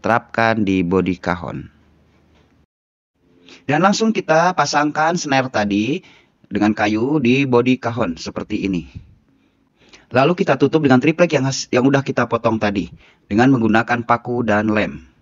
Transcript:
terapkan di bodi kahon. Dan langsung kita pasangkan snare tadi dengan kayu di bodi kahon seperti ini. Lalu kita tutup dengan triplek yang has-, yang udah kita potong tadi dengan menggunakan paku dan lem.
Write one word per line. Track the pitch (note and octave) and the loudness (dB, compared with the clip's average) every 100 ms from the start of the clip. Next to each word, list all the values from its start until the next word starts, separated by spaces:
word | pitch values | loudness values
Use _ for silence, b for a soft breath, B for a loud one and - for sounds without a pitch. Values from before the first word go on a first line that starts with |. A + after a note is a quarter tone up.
terapkan | G2 A#2 - - A2+ A2+ | 2 0 0 0 0 2
di | G2 F#2+ | 2 2
bodi | F2+ F#2 F2+ F2+ | 2 2 0 -2
kahon. | - F2 D2+ C#2 - _ _ _ _ _ _ _ _ _ _ _ _ _ _ _ _ _ B B - | -4 -4 -6 -12 -14 _ _ _ _ _ _ _ _ _ _ _ _ _ _ _ _ _ B B -4
Dan | C#3+ | 2
langsung | F#3 G3 A3 G#3+ | 2 2 0 -2
kita | - D#3+ E3+ F3+ | 0 2 2 0
pasangkan | C#3 D3 D3+ D3 D#3+ F3 | -2 0 -2 -2 -2 -2
snare | D#3 C3+ B2+ | -2 -2 -2
tadi | D3+ G#2 G2+ A2+ E3+ b b b _ _ | -4 -2 -2 -2 -4 b b b _ _
dengan | G2+ G#2 | -2 0
kayu | G#2+ G#2+ G#2+ B2 D#3 | 0 -2 0 0 0
di | A#2+ C3 | 0 0
bodi | C#3 A#2+ A#2+ B2+ | 2 2 2 0
kahon | B2 A#2 G#2+ E2 | -2 -4 -4 -6
seperti | - - G#2 G#2 | -10 -10 -8 -6
ini. | F#2+ F2+ C#2+ - - _ _ _ _ _ _ b b b b A#2+ | -4 -4 -6 -18 -20 _ _ _ _ _ _ b b b b 0
Lalu | C#3 F3+ | 2 2
kita | F#3+ C#3 | 0 2
tutup | C#3 D#3+ | 2 2
dengan | D3 C3 | 4 4
triplek | C#3+ D#3+ F3 D3+ | 2 2 2 2
yang | |
has-, | C3+ C3+ - | -2 -4 -2
yang | B2+ | 0
udah | B2 C#3 | 2 2
kita | C3+ C3 A#2+ | 0 -4 -2
potong | A#2 A#2 A2+ | -2 -2 -2
tadi | G#2+ G2+ D#2+ - b b _ | -2 -4 -6 -12 b b _
dengan | G2+ B2+ | 2 4
menggunakan | C3 A2+ G#2+ - C#3 A#2 | 4 2 2 0 -4 0
paku | A#2 - A#2+ | -2 -2 -4
dan | A#2 G#2 G#2+ | 0 0 0
lem. | G#2+ G2+ C#2+ - _ | 0 -2 -6 -18 _